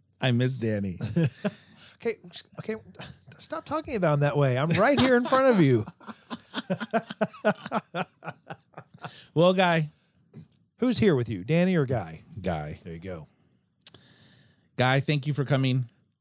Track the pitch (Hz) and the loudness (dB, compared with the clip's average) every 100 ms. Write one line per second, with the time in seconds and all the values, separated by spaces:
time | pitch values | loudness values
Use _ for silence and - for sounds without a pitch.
0 | _ - 131 120 127 131 113 104 98 87 | _ -4 0 2 0 -2 -2 -2 -4 -6
1 | 107 170 156 - 202 - - - - - | -4 -2 -2 -2 -8 -8 -16 -20 -20 -10
2 | 233 208 175 - - - - 220 180 - | -8 -8 -12 -18 -18 -14 -10 -12 -14 -20
3 | - - - - - 320 - 311 311 226 | -20 -20 -20 -18 -14 -12 -6 -6 -4 0
4 | 165 143 143 143 135 123 160 165 240 262 | 2 2 2 2 2 2 2 4 4 4
5 | 262 240 247 262 269 208 139 117 - - | 4 4 4 4 4 6 6 4 0 -12
6 | - - - - - - - 185 226 220 | -20 -20 -16 -16 -12 -10 -6 -6 -4 -4
7 | - - 214 - 214 - - - - 175 | -4 -6 -6 -2 -2 -2 -4 -8 -6 -8
8 | 185 _ 160 - - - _ - - - | -10 _ -16 -16 -18 -20 _ -20 -20 -20
9 | - - - 151 180 190 180 165 151 - | -20 -20 -6 2 4 4 2 2 -2 -8
10 | _ _ _ - - _ _ _ 247 - | _ _ _ -20 -20 _ _ _ -2 2
11 | 214 135 117 95 107 165 185 175 131 120 | 2 2 0 -6 -2 0 2 2 0 -2
12 | 82 80 - 107 90 80 76 - 90 82 | -6 -12 -18 -10 -6 -4 -6 -12 -14 -14
13 | 95 87 73 _ _ _ _ _ - - | -12 -14 -16 _ _ _ _ _ -20 -20
14 | _ _ _ _ _ _ _ - 127 135 | _ _ _ _ _ _ _ -2 2 2
15 | 143 151 143 143 131 135 131 127 120 _ | 0 -2 -2 -4 0 0 2 0 -4 _
16 | _ _ | _ _